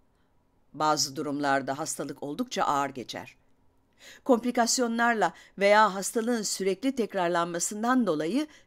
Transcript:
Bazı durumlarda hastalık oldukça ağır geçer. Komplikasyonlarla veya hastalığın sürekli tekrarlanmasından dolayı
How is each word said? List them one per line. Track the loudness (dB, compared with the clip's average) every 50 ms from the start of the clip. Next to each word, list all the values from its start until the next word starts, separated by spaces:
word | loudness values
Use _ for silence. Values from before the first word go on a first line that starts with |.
| _ _ _ _ _ _ _ _ _ _ _ _ _ _ -6
Bazı | -2 2 2 2 2 0 -4 -4
durumlarda | -8 -6 -6 -4 -2 0 0 0 0 0 -2 -4 -4
hastalık | -6 -6 -6 -8 -8 -10 -10 -10 -10
oldukça | -10 -6 -8 -8 -6 -4 -2 0
ağır | 0 0 0 0 -2
geçer. | -4 -8 -12 -10 -12 -12 -12 -14 -18 _ _ _ _ _ _ _ _ _ _ _ _ _ -20 -20 -20 -10 _
Komplikasyonlarla | 2 2 2 2 -2 0 0 0 0 0 0 0 -2 0 0 2 2 2 2 0 0 -2 -6 -14 -20 _ 2
veya | 4 6 8 8 8 6 4
hastalığın | -2 -6 -4 -4 -2 -2 -2 -2 -2 -2
sürekli | -4 -4 -2 -2 -2 -2 -2 -2 -2 -2
tekrarlanmasından | -2 -4 -4 -2 -2 0 2 2 0 0 0 -2 -4 -4 -4 -4 -4 0 2 2 2 2
dolayı | 2 0 0 -2 -2 -2 -2 -2 -4 -8 -18 _